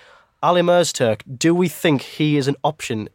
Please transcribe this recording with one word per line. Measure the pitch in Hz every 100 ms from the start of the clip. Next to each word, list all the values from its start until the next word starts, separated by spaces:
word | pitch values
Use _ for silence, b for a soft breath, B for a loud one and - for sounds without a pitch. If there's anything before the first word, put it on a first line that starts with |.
| B B B _
Ali | 151 175
Merzturk, | 175 175 165 - 120 104 - 127
do | 165
we | 175 180
think | - 175 135
he | - - 151 147
is | 135
an | 139
option | 147 151 - 110 104